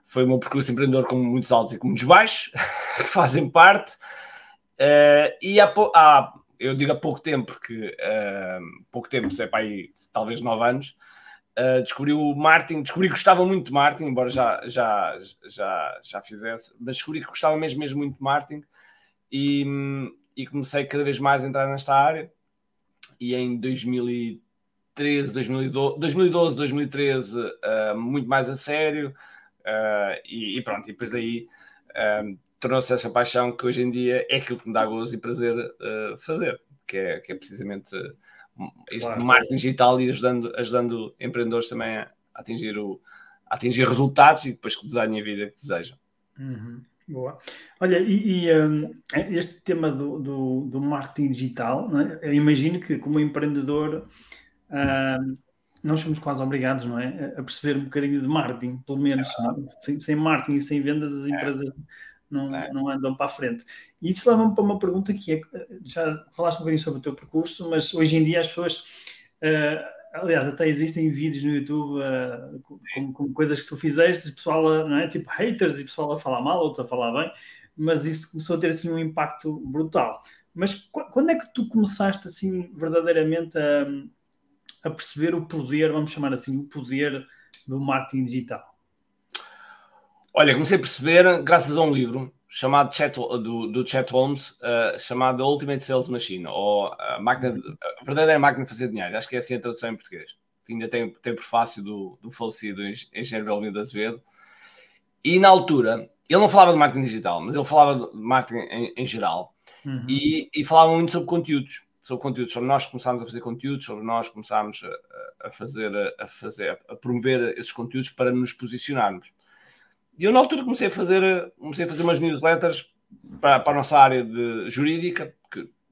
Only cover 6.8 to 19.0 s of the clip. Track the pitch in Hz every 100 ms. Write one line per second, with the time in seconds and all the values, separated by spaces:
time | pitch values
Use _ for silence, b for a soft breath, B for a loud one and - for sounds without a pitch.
6.8 | 143 147 156 - 156 139 107 - - 113
7.8 | 104 - 92 107 104 98 92 92 85 -
8.8 | _ 120 - 131 107 95 110 110 107 101
9.8 | 87 _ - 110 110 117 120 113 120 131
10.8 | 139 - B B B B _ - 127 127
11.8 | 127 - 143 151 147 143 160 160 - 156
12.8 | 139 175 185 - - 175 180 190 123 139
13.8 | 143 143 156 127 123 127 117 - 120 123
14.8 | 117 104 85 87 95 - - 104 98 90
15.8 | 73 - - 101 - 104 113 113 - -
16.8 | 120 127 - 156 - - 156 156 156 135
17.8 | 147 143 143 139 135 143 143 147 - b
18.8 | b b